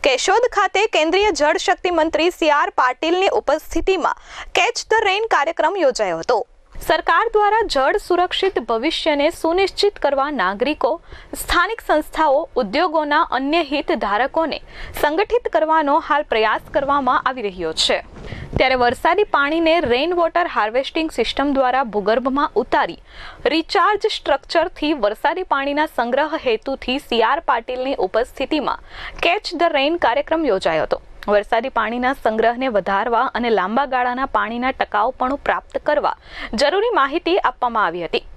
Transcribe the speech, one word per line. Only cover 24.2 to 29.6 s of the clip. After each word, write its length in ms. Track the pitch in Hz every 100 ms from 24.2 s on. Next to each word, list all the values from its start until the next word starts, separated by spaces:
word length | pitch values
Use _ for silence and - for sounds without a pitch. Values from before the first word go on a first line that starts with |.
| - 285 - 339 339 - 302 311 208
વરસાદી 420 | 214 294 339 370
પાણીના 340 | 277 277 285 311
સંગ્રહ 420 | - 240 254 302 311 262
હેતુથી 500 | 220 - 269 - 262 -
સી 160 | 233 226
આર 80 | 285 -
પાટીલની 440 | 240 240 254 254 277 -
ઉપસ્થિતિમાં 760 | 220 254 - 262 311 196 - - - - -
Catch 300 | - 392 - 311